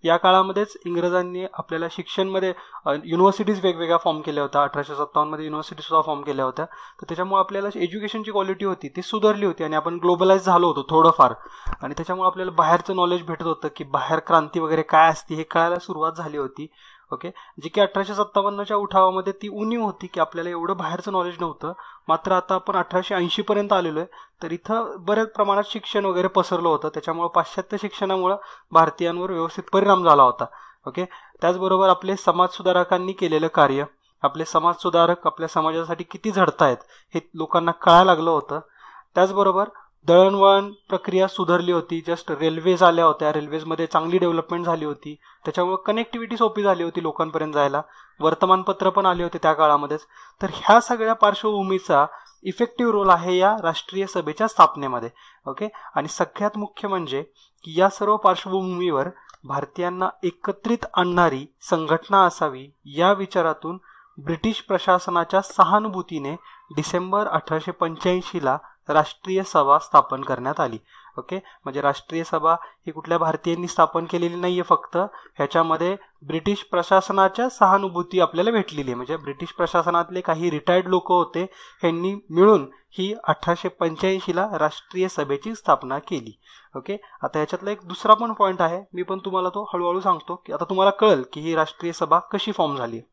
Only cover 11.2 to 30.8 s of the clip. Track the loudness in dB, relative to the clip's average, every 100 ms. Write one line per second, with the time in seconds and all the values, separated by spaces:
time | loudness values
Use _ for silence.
11.2 | 4 4 -14 -10 -8 -8 -10 -8 -6 0
12.2 | 0 0 -4 0 2 2 0 -2 0 -2
13.2 | -4 -6 -4 -4 -6 -10 -6 -4 -2 -2
14.2 | 2 0 0 -4 -2 -2 2 6 6 4
15.2 | -6 -10 -4 0 0 -2 -6 -4 -4 -4
16.2 | -10 -8 -8 -10 -18 _ -20 _ _ -12
17.2 | -12 -16 -20 -16 -6 0 0 0 -4 -4
18.2 | -2 0 -2 -4 -4 -4 0 4 4 2
19.2 | -6 -8 -10 -6 -4 -2 -4 -6 -10 -4
20.2 | -4 -4 -8 -6 -6 -6 -6 -8 -6 -4
21.2 | -6 -6 -10 -8 -12 -12 -18 -20 -4 -4
22.2 | 0 -2 0 -4 -2 -4 -2 -4 -2 -4
23.2 | -2 -4 -2 -2 2 0 0 -4 -8 -12
24.2 | -20 _ -10 -10 -4 -4 -4 -8 -2 0
25.2 | -2 -2 0 0 -2 -8 -4 -2 0 0
26.2 | 0 0 0 0 0 0 -2 -8 -8 -4
27.2 | -2 0 -2 -6 -8 -8 -8 -6 -2 0
28.2 | 0 -2 -6 -20 _ 4 4 2 -6 -4
29.2 | -6 -4 -6 -8 -2 0 4 4 8 8
30.2 | 8 4 -8 -10 -20 _